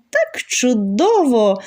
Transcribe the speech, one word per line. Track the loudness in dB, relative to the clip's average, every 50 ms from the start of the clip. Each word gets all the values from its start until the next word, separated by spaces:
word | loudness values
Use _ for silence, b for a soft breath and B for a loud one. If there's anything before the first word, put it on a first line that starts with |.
| _ _
так | -2 -2 -2 -2 -6 -12 -10
чудово, | -8 -6 -2 0 0 0 0 -2 -2 -2 0 2 2 2 2 2 2 2 2 2 2 0 -2 B